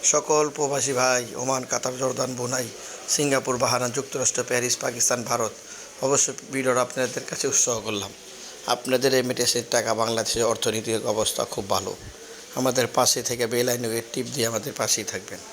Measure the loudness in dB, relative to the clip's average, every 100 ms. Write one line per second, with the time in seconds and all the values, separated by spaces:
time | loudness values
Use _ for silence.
0 | 4 2 4 4 4 2 0 2 0 2
1 | 4 2 0 -4 0 0 0 -2 -2 0
2 | -2 0 -2 -2 -4 -2 -4 -8 -14 -12
3 | -2 2 4 4 2 2 2 2 0 -2
4 | -4 0 0 0 0 0 0 0 -2 0
5 | 0 0 0 0 0 -4 -16 -16 -16 -4
6 | 2 4 2 -2 -6 -2 2 2 2 0
7 | -2 -2 -8 -2 0 2 2 0 -2 -4
8 | -4 -10 -16 -16 -16 -12 -2 -2 2 2
9 | 6 4 2 0 2 0 2 0 2 2
10 | 2 0 0 2 2 2 0 0 0 -2
11 | 0 0 0 0 -2 -4 0 0 0 -8
12 | -12 -16 -16 -16 -8 0 2 2 2 4
13 | 4 2 -2 -2 0 2 2 0 0 -2
14 | -4 -6 -4 -2 0 0 -4 -4 0 0
15 | -2 -8 -8 -14 -14